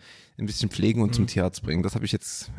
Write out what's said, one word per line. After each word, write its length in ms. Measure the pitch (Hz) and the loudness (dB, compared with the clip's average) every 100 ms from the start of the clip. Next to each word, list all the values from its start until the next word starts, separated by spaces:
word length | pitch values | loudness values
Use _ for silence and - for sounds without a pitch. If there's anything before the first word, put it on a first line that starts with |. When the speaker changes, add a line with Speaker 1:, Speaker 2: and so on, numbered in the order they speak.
| - - - - | -4 -20 -16 -6
Speaker 1:
ein 100 | 104 | -6
bisschen 220 | - 104 | -2 -2
pflegen 300 | - 104 117 | 2 2 4
und 140 | 110 | 2
zum 100 | 120 | 2
Speaker 2:
Mhm. 40 | 113 | 2
Speaker 1:
Tierarzt 340 | 101 90 - | 2 0 -2
bringen. 220 | - 82 | -2 0
Das 100 | 92 | 0
habe 100 | - | -2
ich 60 | - | -2
jetzt 400 | 107 - - - | -2 -4 -10 -10